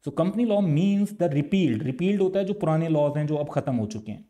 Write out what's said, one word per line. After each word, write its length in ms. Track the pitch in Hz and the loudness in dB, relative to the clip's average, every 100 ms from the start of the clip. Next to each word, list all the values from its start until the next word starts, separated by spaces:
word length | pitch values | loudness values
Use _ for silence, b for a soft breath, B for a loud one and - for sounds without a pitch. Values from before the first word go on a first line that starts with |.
| - | -6
So 100 | 143 | -2
company 300 | 175 202 240 | -2 0 0
law 160 | 202 | 2
means 560 | 190 147 196 202 202 208 | 2 2 2 2 0 0
the 120 | 175 | 0
repealed, 500 | 143 147 196 165 110 | 0 0 2 2 0
repealed 380 | 123 131 180 202 | -4 -2 0 2
होता 180 | 185 196 | 0 0
है 60 | 196 | -2
जो 80 | |
पुराने 340 | 202 165 156 165 | -2 0 0 2
लॉज 300 | 156 147 147 | 2 2 0
हैं 100 | 151 | -2
जो 80 | 151 | -2
अब 140 | 147 | -2
ख़त्म 260 | 143 139 123 | -4 -2 -2
हो 120 | 104 | -2
चुके 240 | 110 107 | -6 -10
हैं। 140 | 104 | -14